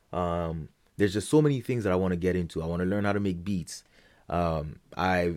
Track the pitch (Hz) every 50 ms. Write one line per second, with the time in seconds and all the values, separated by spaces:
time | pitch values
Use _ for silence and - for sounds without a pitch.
0 | _ - - 87 90 87 85 85 85 82 82 80 73 - _ _ _ _ - -
1 | 101 101 90 104 - - - 156 156 147 139 127 - - 127 120 101 98 92 92
2 | 95 92 90 85 90 90 90 90 87 80 - 82 80 82 85 87 90 92 101 104
3 | 101 101 101 101 101 98 90 85 87 98 101 90 76 - - - - _ _ -
4 | - - - _ _ - - 87 87 82 80 78 76 78 - - _ - - -
5 | 90 92 92 90 87 87 85